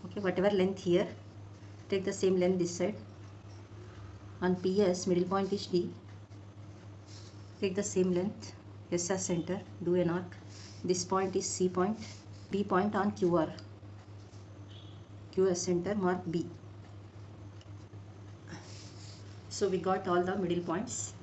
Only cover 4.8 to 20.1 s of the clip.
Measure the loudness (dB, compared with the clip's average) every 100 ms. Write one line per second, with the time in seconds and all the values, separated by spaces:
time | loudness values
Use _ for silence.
4.8 | 6 4 4 4 4 2 2 0 2 2
5.8 | 2 -6 -14 -16 -16 -16 -16 -16 -16 -16
6.8 | -16 -16 -16 -14 -14 -14 -16 -2 0 0
7.8 | 0 4 4 4 2 -2 -12 -14 -16 -16
8.8 | -2 0 2 0 2 0 0 -4 -4 -4
9.8 | 2 4 4 2 -2 -12 -14 -14 -14 -6
10.8 | 0 0 2 2 4 2 0 2 2 4
11.8 | 2 2 -6 -12 -14 -16 -4 0 4 4
12.8 | 4 4 2 2 4 4 2 -2 -12 -14
13.8 | -14 -16 -16 -16 -16 -16 -16 -16 -16 -14
14.8 | -14 -16 -16 -16 -4 4 6 4 4 2
15.8 | 4 2 4 2 0 0 -2 -8 -14 -16
16.8 | -16 -16 -16 -16 -14 -14 -14 -14 -14 -14
17.8 | -14 -14 -14 -14 -14 -14 -12 -12 -12 -14
18.8 | -14 -14 -14 -14 -14 -14 -10 0 2 2
19.8 | 2 2 4